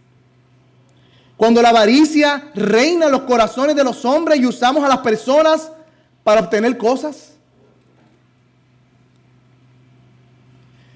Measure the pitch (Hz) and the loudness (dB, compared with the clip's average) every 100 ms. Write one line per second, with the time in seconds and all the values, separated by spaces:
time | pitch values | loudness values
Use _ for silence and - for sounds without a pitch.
0 | _ _ _ _ _ _ _ _ _ _ | _ _ _ _ _ _ _ _ _ _
1 | _ _ _ - 220 233 240 233 208 254 | _ _ _ -2 2 4 4 4 4 4
2 | 302 311 294 285 - 202 - 214 294 349 | 2 2 -2 -2 -8 -6 -2 0 0 0
3 | 311 262 - 240 214 233 285 294 269 - | 0 -2 -2 -2 -2 -2 -2 0 -2 -2
4 | 240 294 320 302 247 - 240 294 277 254 | -2 -2 0 0 0 0 -2 0 0 0
5 | 247 220 240 285 311 311 - - - _ | 0 -4 0 2 2 0 -4 -20 -20 _
6 | _ _ - 214 - 208 226 254 208 262 | _ _ 0 2 2 -2 -2 -2 -2 -2
7 | 302 285 - _ _ _ _ _ _ _ | -6 -14 -20 _ _ _ _ _ _ _
8 | _ _ _ _ _ _ _ _ _ _ | _ _ _ _ _ _ _ _ _ _
9 | _ _ _ _ _ _ _ _ _ _ | _ _ _ _ _ _ _ _ _ _
10 | _ _ _ _ _ _ _ _ _ | _ _ _ _ _ _ _ _ _